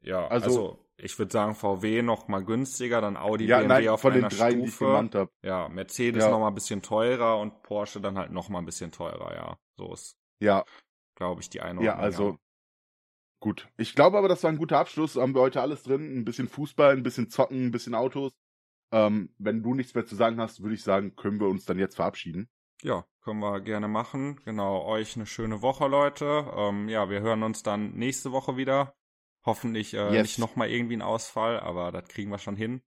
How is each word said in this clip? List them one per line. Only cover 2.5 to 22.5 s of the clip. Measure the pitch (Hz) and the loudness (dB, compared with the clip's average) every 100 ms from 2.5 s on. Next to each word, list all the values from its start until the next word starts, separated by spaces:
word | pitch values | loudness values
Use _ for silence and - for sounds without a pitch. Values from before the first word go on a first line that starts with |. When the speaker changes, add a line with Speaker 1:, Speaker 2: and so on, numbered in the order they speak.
| 113 135 - 123 117 | -2 -2 -4 -2 0
Speaker 1:
dann | 107 98 | 0 -2
Audi, | 92 107 110 | -2 0 4
Speaker 2:
Ja, | 123 | 4
Speaker 1:
B | 127 | 6
M | |
W | |
Speaker 2:
nein, | 127 113 | 6 6
Speaker 1:
auf | 110 | 4
Speaker 2:
von | 135 | 6
den | 127 | 4
Speaker 1:
einer | 107 | 2
Speaker 2:
dreien, | 98 117 120 | 2 4 4
die | 123 | 0
ich | - | 0
Speaker 1:
Stufe. | 135 | 2
Speaker 2:
genannt | 135 110 104 | 2 2 -2
hab. | 98 _ | -2 _
Speaker 1:
Ja, | 92 92 82 | -6 -4 -4
Mercedes | 85 95 - 120 113 | -8 -10 -2 0 4
Speaker 2:
Ja. | 110 | 4
Speaker 1:
noch | 110 | 6
mal | 107 | 2
ein | 98 | 0
bisschen | - 104 | -6 -6
teurer | - 104 117 127 117 110 | -2 0 2 2 2 2
und | 104 - | -2 -8
Porsche | - 104 101 - | -6 -4 -4 -4
dann | 98 98 | -6 -4
halt | 85 | -6
noch | 87 87 | -8 -6
mal | 92 | -8
ein | 85 | -8
bisschen | - 85 | -10 -12
teurer, | - 85 50 50 50 | -8 -8 -8 -10 -10
ja. | 50 - _ _ | -10 -12 _ _
So | 87 | -14
ist, | 87 - - _ _ | -12 -16 -20 _ _
Speaker 2:
Ja. | 104 98 - - _ _ _ _ | 4 4 2 -12 _ _ _ _
Speaker 1:
glaub | 90 90 | -6 -6
ich, | - | -10
die | - | -10
Einordnung, | 82 90 110 | -8 -2 0
Speaker 2:
Ja, | - | 0
also | 101 98 101 | -2 0 -2
Speaker 1:
ja. | 82 _ _ _ _ _ _ _ _ _ _ | -2 _ _ _ _ _ _ _ _ _ _
Speaker 2:
gut. | 107 - - _ | -6 -6 -10 _
Ich | 113 - | -6 6
glaube | 156 208 | 8 8
aber, | 190 | 4
das | 175 | 2
war | 170 | 0
ein | 156 | 0
guter | 160 147 | 2 2
Abschluss. | 165 - 156 131 | 2 0 -2 0
Haben | 127 131 | 2 4
wir | |
heute | 131 135 | 4 4
alles | 127 143 | -2 -4
drin. | - 135 156 131 | -2 -2 -2 -6
Ein | 113 | -6
bisschen | 120 123 | -4 -6
Fußball, | - 147 - 143 | -4 -8 6 6
ein | 135 | 6
bisschen | 127 123 123 | 2 -2 -4
Zocken, | - 165 135 127 | 2 0 2 -2
ein | |
bisschen | 117 - 113 | -2 -4 -2
Autos. | 131 143 135 _ _ _ _ _ _ | -2 -2 -6 _ _ _ _ _ _
Ähm, | 113 107 107 92 _ | 4 4 4 -2 _
wenn | 101 113 | -2 0
du | 113 | 0
nichts | 135 123 120 | -2 -2 -4
mehr | 113 | -4
zu | 98 | 2
sagen | 113 113 | 2 2
hast, | 113 - | -6 -6
würde | 101 107 | -6 -4
ich | |
sagen, | - 98 98 - | 2 2 0 -4
können | 104 104 | -4 0
wir | 104 | 0
uns | 98 - | 0 -2
dann | 90 | -2
jetzt | 95 - | -2 0
verabschieden. | 85 - 85 82 104 | -2 -2 -10 -10 -10